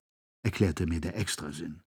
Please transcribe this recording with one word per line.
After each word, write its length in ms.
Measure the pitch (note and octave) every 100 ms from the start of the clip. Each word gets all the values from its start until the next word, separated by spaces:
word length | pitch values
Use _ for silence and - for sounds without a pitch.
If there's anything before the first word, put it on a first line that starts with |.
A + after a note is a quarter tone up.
| _ _ _ _
erklärte 420 | A2+ - G2 D#2 E2
mir 140 | E2
der 160 | E2+ F#2+
Extrasinn. 680 | G2 - D#2 D2 E2 D#2